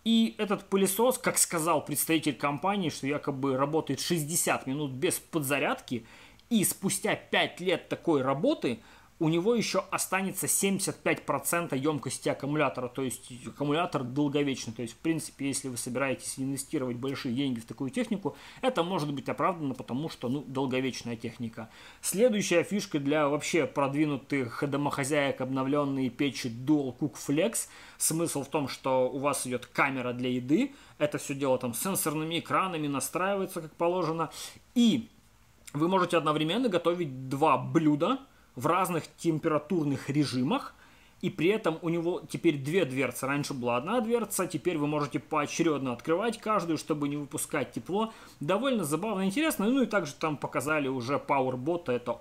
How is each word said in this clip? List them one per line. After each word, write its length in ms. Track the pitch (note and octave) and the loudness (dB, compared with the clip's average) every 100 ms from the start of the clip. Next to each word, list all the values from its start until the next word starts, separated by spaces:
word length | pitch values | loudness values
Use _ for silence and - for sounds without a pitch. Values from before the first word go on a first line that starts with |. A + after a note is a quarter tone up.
И 300 | A3 A3+ A3+ - | 2 4 4 0
этот 260 | G#3 G3 | -2 -2
пылесос, 520 | - G3 F#3+ G#3 A#3+ B3 | 0 2 2 4 2 2
как 220 | G3 - | 0 0
сказал 460 | - E3+ D#3+ D3+ | 0 0 2 0
представитель 500 | C#3 D3 - D#3+ D3+ | 0 -4 0 2 0
компании, 540 | B2+ D3 D3 F#3 G3+ E3 | -2 -2 0 0 0 -2
что 180 | - C#3 | -2 -2
якобы 500 | C#3+ - C3+ C#3 C3 | -2 -2 -2 0 2
работает 440 | C#3+ D#3 D3 C3+ | 2 0 0 -2
шестьдесят 640 | - F3 D3 F3+ - B2+ - | 0 0 0 0 0 0 0
минут 240 | C#3 D3 | -2 -2
без 300 | B2+ E3+ - | -2 -2 -2
подзарядки, 840 | - E3 C3+ C#3 D#3 C4 - A#2+ - - - - - | -4 -4 0 0 0 -2 -4 -6 -8 -20 -20 -16 0
и 140 | A3+ | 2
спустя 500 | E3 - G3 - G#3+ | 2 0 -2 0 -2
пять 460 | D3+ - G3 E3 - | -2 0 0 0 -2
лет 280 | F3+ D#3+ - | 0 0 -2
такой 340 | - - D3 | -4 2 2
работы 580 | C3 C#3 A#3 D#4+ D3 A2+ - - - - | 2 2 2 2 0 -4 -8 -20 -14 -2
у 100 | D#3 | 2
него 260 | E3+ G3 | 4 4
еще 300 | A#3+ - F#3+ - | 2 2 -2 -2
останется 560 | D#3+ - F#3+ G3 - C#3+ | -4 0 0 -2 -2 0
семьдесят 480 | - G3 F#3+ - - | 2 2 2 -2 -2
пять 280 | F3 D#3 | -2 -2
процентов 540 | - C#3 - E3+ E3+ C3+ | 0 -2 0 0 0 0
емкости 500 | C#3+ D3 C3+ - D3+ | 0 0 -4 -4 -2
аккумулятора, 600 | C#3 C3+ D3+ D3 - B2 | -2 -2 0 0 0 -6
то 140 | - | -4
есть 280 | C3+ - - B2 A#2 | -4 -6 -12 -14 -12
аккумулятор 560 | - C#3+ D3+ F3+ C#3+ | -4 0 0 0 -2
долговечный. 720 | B2 C3 D3 D3 C#3+ C3 - | -2 0 2 2 0 -2 -6
То 80 | A#2 | -8
есть, 120 | A#2 | -8
в 20 | - | -4
принципе, 500 | E3 D#3+ - - C#3 | -2 0 -2 -6 -4
если 220 | C3 C3+ | -2 -4
вы 80 | A#2+ | -6
собираетесь 640 | - B2 C3+ B2+ - - | -4 -2 0 -2 -6 -6
инвестировать 560 | C3+ C3+ - D#3 B2+ A#2+ | -4 -4 -4 -2 -2 -4
большие 360 | C3+ C3+ C3+ | -4 -4 -2
деньги 280 | A#2+ C#3 A#2 | 0 0 -2
в 40 | |
такую 260 | - - C3+ | -6 -6 -4
технику, 440 | A#3+ B3 G3+ C#3 - - - | -2 -2 -2 -4 -6 -18 -2
это 200 | C4 G#3+ | 0 2
может 300 | E3+ F#3 D3 | 0 0 -2
быть 140 | C#3 - | -4 -4
оправдано, 460 | B2+ E3 F3 C#3+ | 0 0 0 -4
потому 340 | B2 A#2 A#2+ D#3 | -6 -6 -4 -4
что, 200 | - B2 | -6 -4
ну, 140 | C#3+ C3+ | -4 -4
долговечная 640 | C3 C#3 B2+ C3 A2+ A#2+ | -2 0 0 -2 -4 -8
техника. 540 | A#2 A#2 - A#2 - A2 - - - | -6 -8 -8 -10 -10 -14 -16 -20 -10
Следующая 640 | - F3+ B3 G#3 F#3+ E3+ | -4 4 4 4 4 2
фишка 340 | D3+ G3+ - D3+ | 2 -2 -2 -2
для 300 | C#3 D3+ C#3+ | 0 2 2
вообще 380 | D3 - E3+ C3+ | 2 0 2 2
продвинутых 1000 | - C3+ C#3+ D#3 C#3 - C#3+ B2 - D3 | 0 0 2 0 0 -2 -2 -2 -2 -2
домохозяек: 720 | C#3 C#3+ C#3 C3+ D3+ C#3 B2+ | 0 0 0 0 2 2 0
обновленные 680 | C3 C3+ C3+ D3 C#3+ C3+ C3 | -2 0 2 2 0 0 -2
печи 380 | - C#3+ - C3 | 0 -2 -2 -6
Dual 440 | A#2 C3 D3+ C3 B2 | -4 2 2 2 -2
Cook 160 | D3 | -4
Flex. 540 | - - C#3+ G3+ - - - - - | -4 0 2 2 0 -6 -12 -16 -4
Смысл 440 | - D#3+ E3 C#3+ | -2 0 0 -2
в 60 | B2+ | -2
том, 180 | D#3 C3 | -2 -2
что 420 | - C3+ C3 B2+ | -4 0 2 2
у 100 | C3+ | 2
вас 280 | C#3+ C3 B2+ | 0 0 -2
идет 200 | B2 - | -4 -4
камера 460 | - C#3+ C3 B2 | 0 2 2 -4
для 180 | B2 B2+ | -2 -2
еды, 420 | B2+ B2 E3 C#4 - - - | -2 2 2 2 -4 -12 -2
это 200 | D3 C#3+ | 0 0
все 160 | - | -4
дело 240 | C#3 C#3 B2+ | -2 2 2
там 160 | B2+ | 0
с 60 | A#2 | -2
сенсорными 600 | G3 F#3 D#3+ D3+ D#3+ E3 | -2 0 0 -2 -2 -4
экранами, 480 | - D3+ F#3+ E3 D3 | 0 0 0 -2 -2
настраивается 720 | C#3 - D#3+ F#3 G3+ F#3+ F3+ | -2 -2 -2 0 0 -2 -6
как 120 | D#3 - | -10 0
положено, 540 | E3+ F3+ D#3+ E3 D#3 - - - - | 2 2 0 0 -4 -6 -14 -16 -2
и 340 | - A#3 D3+ - - - _ _ - - | 4 6 4 0 -16 -20 _ _ -20 -8
вы 120 | C#3+ E3+ | 0 2
можете 300 | F#3+ F3 E3+ | 4 4 2
одновременно 520 | D3 D3+ D#3 G#3 B3+ | 2 2 2 2 2
готовить 600 | F3 E3 F3 E3 C3 C3 | 2 2 0 -2 -6 -4
два 280 | C3+ D#3 B2+ | 2 4 4
блюда 640 | C3 C3 D#3 D3 F3 C4+ - - _ | 4 4 4 4 2 0 -4 -20 _
в 120 | - C#3+ | -4 2
разных 380 | E3+ F3+ E3 - - | 2 2 0 -4 -4
температурных 920 | E3+ D#3 E3 D3+ - F3+ D3 B2+ - | 0 2 2 0 2 0 2 0 0
режимах, 640 | D3 C#3+ B2+ C3 C4+ - - - - - - | 2 2 2 2 0 -2 -16 -20 -20 -20 -6
и 80 | F#3 | -4
при 200 | - D#3+ | 0 2
этом 280 | G#3+ F3+ D#3+ | 2 0 -2
у 60 | E3+ | -2
него 320 | E3+ E3 F3 D3+ | 0 0 -2 -6
теперь 300 | D#3+ E3+ D3 | 0 2 2
две 260 | C3+ F#3 | 0 0
дверцы. 420 | D3+ C3 B2+ - C3 | 2 0 -2 -2 -2
Раньше 280 | C#3+ C#3 | -2 -2
была 220 | C#3 A#2+ A#2+ | -2 0 0
одна 240 | D3+ B3 | 0 0
дверца, 480 | A3 A#3 G#3+ - F3+ | 2 0 0 -2 -2
теперь 280 | D#3+ F3 E3 | 0 -2 0
вы 120 | D3 | 0
можете 320 | D3+ C#3+ C#3 | 0 0 -4
поочередно 720 | - D3+ C#3+ - E3 C#3+ C3 | -2 0 0 2 2 2 -2
открывать 480 | A#2 - E3+ A#3 A3+ | -4 0 0 0 -2
каждую, 380 | G#3+ G#3 E3+ D3+ | 0 0 2 -2
чтобы 300 | - D#3 C#3+ | -2 -2 -2
не 80 | D3 | -4
выпускать 540 | C#3+ D3+ - D3+ B2 | -6 -6 -4 -4 -4
тепло. 420 | - A#2 F#3+ A3+ - - - | -6 -4 -2 -2 -6 -18 -8
Довольно 420 | C#3+ G3 C4+ A#3 | 0 2 2 0
забавно 400 | D#3 D#3+ G#3+ F#3+ | 0 -2 -2 0
и 40 | F#3+ | 0
интересно. 440 | G3 D#4+ - G3+ | 2 0 2 2
Ну 120 | C4+ | 2
и 40 | A#3+ | 2
также 280 | G3+ D#3 | 2 -2
там 220 | - D#3+ D3 | -4 -4 -2
показали 520 | - D3 C3 D#3 C3+ | -4 -2 0 0 0
уже 260 | C3 A#2 | -2 -2
PowerBot, 800 | C#3 - C#3 C3 B2+ C3 F3 D3+ | -2 0 2 2 0 -2 -2 0
это 260 | B2 - A#2 | -2 -2 -2